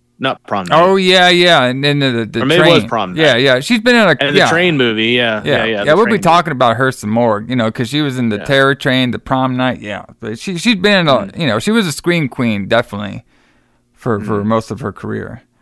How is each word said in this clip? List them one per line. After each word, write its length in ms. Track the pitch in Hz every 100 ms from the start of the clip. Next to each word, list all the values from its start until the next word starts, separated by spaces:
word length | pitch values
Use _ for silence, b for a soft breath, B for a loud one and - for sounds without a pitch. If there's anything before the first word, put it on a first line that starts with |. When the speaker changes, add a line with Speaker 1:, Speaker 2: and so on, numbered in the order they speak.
| _ -
Speaker 1:
Not 240 | 131 -
Prom 220 | - 104 90
Night. 140 | 156
Speaker 2:
Oh 140 | 185 196
yeah, 340 | 185 185 180
yeah, 340 | 175 175 160 127
and 180 | 131
then 160 | 147 143
the, 280 | 135 117 107
the 120 | 117
Speaker 1:
Or 40 | 127
maybe 160 | 170
it 80 | 160
was 80 | 165
Speaker 2:
train. 80 | -
Speaker 1:
Prom 240 | 117 95
Night. 80 | 90
Speaker 2:
Yeah, 140 | 156 117
yeah. 220 | 135 127
She's 220 | 139 240
been 140 | 240 240
in 60 | 196
a 80 | 135
Speaker 1:
And 160 | 143 165
Speaker 2:
yeah. 100 | 139
Speaker 1:
the 40 |
train 260 | 170 180 151
movie. 300 | 120 110 113
Yeah, 320 | 123 120 107
Speaker 2:
Yeah, 80 | 107
Speaker 1:
yeah, 120 | 123 113
yeah, 0 |
Speaker 2:
yeah. 180 | 107
Speaker 1:
the 120 | 139 170
Speaker 2:
We'll 100 | 220
be 60 |
Speaker 1:
train 100 | 220
Speaker 2:
talking 280 | 170 170 165
Speaker 1:
movie. 60 | 131
Speaker 2:
about 200 | 123 113
her 140 | 131
some 180 | 127 104
more, 320 | 113 120 104 113
you 80 | 127
know, 160 | 113
'cause 180 | 110 117
she 120 | 147
was 160 | 147 127
in 100 | 117
the 80 | 104
Speaker 1:
Yeah. 80 | -
Speaker 2:
Terror 300 | 139 135 135
Train, 360 | 143 127 123
the 80 | 113
Prom 380 | - 131 131 127
Night. 240 | 127 120
Yeah, 240 | 104 98 - -
but 180 | 113 113
she, 180 | - 170
she's 180 | 226 202
been 240 | 202 196
in 60 | 160
a, 40 | 127
Speaker 1:
Mm. 220 | - -
Speaker 2:
you 80 | 156
know, 100 | 107
she 120 | -
was 140 | 226 185
a 40 |
scream 380 | - 170 175 135
queen 380 | - 117 104 98
definitely 580 | 113 - 101 101 107 - _ _ _ _ _ _
for, 260 | _ 123 104
for 220 | 107 104
Speaker 1:
Mm. 20 | 104
Speaker 2:
most 240 | 113 -
of 80 | 101
her 100 | 104
career. 500 | - 107 107 - 120 _ _